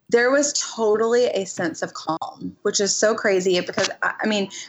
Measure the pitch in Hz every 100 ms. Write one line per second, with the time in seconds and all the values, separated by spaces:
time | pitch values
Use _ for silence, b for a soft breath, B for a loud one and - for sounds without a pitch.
0 | - 233 247 277 294 - - - 220 214
1 | 226 240 247 - 190 - 170 - 175 -
2 | - 160 - - 180 - 208 202 196 -
3 | 214 226 220 190 185 180 175 185 190 -
4 | 180 - 214 208 196 B